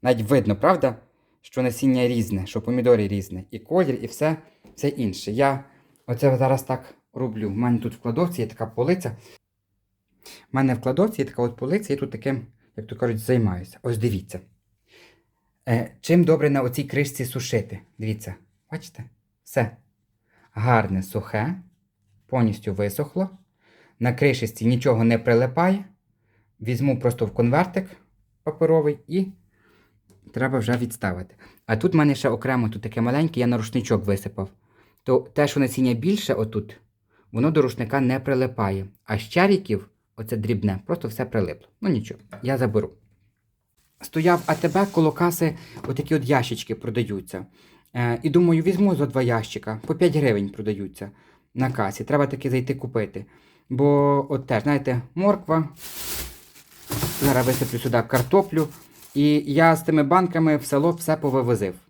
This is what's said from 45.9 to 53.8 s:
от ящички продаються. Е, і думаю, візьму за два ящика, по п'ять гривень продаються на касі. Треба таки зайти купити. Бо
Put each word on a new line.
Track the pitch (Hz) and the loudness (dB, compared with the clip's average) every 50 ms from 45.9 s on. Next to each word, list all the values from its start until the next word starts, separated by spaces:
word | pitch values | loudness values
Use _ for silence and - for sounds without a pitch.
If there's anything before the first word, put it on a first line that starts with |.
| 131 123 143 - 156 | -6 -6 -2 -2 -2
от | 156 131 | -2 0
ящички | 120 143 131 120 - 120 110 - - 113 | 2 2 2 2 0 -6 -8 -6 -8 -10
продаються. | - - 120 107 117 117 107 104 98 90 - - 92 98 - _ _ _ _ _ _ _ _ _ | -8 -6 -6 -4 -2 -2 -2 -4 -8 -8 -10 -12 -12 -12 -12 _ _ _ _ _ _ _ _ _
Е, | 123 120 120 117 117 - | -4 -2 -2 -2 -2 -2
і | 156 | 2
думаю, | 143 175 180 170 170 160 160 | 4 4 6 6 4 4 2
візьму | 175 190 180 202 202 180 | 2 2 4 4 2 4
за | 135 147 | 2 0
два | 131 - 131 131 | 0 0 0 0
ящика, | 120 117 113 110 - - 107 - - 110 110 - | 2 2 0 -2 -4 -8 -10 -8 -6 -8 -8 -4
по | - 160 | -6 -2
п'ять | 165 180 175 139 | 2 2 2 4
гривень | 151 147 131 110 101 101 98 | 4 2 2 2 2 0 -4
продаються | 98 - 107 107 107 98 101 - - - 98 101 - _ _ _ _ _ _ _ _ | -6 -8 -6 -4 -4 -4 -6 -12 -12 -14 -16 -16 -16 _ _ _ _ _ _ _ _
на | 120 131 131 | -2 -2 -2
касі. | 127 - 107 95 95 - 113 | 0 0 -2 -2 -2 -6 -4
Треба | - 143 147 143 | 0 2 2 2
таки | 131 - 127 - 139 | 2 -2 -4 -4 -2
зайти | 123 131 123 127 139 | 0 0 0 -2 -6
купити. | 131 - 123 - 117 104 98 - 98 104 - _ _ _ _ _ _ _ _ | -6 -6 -6 -4 -4 -4 -4 -6 -14 -16 -16 _ _ _ _ _ _ _ _
Бо | 131 123 | -2 2